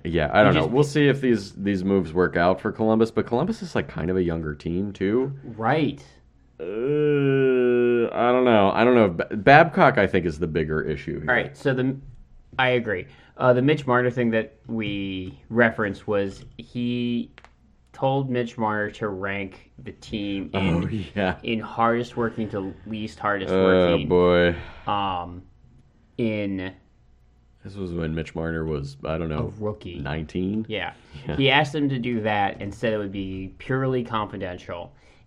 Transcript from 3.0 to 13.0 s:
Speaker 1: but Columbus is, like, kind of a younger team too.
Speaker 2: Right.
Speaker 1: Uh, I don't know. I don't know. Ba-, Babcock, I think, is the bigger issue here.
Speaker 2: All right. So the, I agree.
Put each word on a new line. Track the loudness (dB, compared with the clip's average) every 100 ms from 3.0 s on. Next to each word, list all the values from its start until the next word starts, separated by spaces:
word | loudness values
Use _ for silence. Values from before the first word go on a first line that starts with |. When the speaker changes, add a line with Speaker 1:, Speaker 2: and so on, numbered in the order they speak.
| 2
Speaker 1:
but | 0 -2
Columbus | 0 -2 -4
is, | -6
like, | -6 -6
kind | -4 -2
of | 0
a |
younger | 0 -2 -6
team | -6 -4 -4 -4
too. | -4 -2 0 -2 -6 -14 -4
Speaker 2:
Right. | 0 0 0 -4 -14 -20 _ _ _ -12
Speaker 1:
Uh, | -8 -6 -2 0 2 2 2 4 4 4 4 4 4 2 0
I | 0 2
don't | 4
know. | 6 6 6
I | 4
don't | 6
know. | 6 6
Ba-, | 2 -4 0
Babcock, | 8 8 8 4 4 4
I | 2
think, | 2 0
is | -2
the | -2
bigger | -2 0 -2
issue | -2 -6 -6 -6
here. | -2
Speaker 2:
All | 0
right. | -2 -4
So | -2
the, | 0 -2 -4 -10 -20 -20 -20 -8 0
I | 2
agree. | 2 0 -4